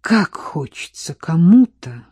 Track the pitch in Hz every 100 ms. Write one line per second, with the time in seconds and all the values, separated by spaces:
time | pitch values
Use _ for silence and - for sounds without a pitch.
0 | - 226 190 - - 160 135 - - -
1 | - 143 - 165 170 233 254 _ 127 120
2 | -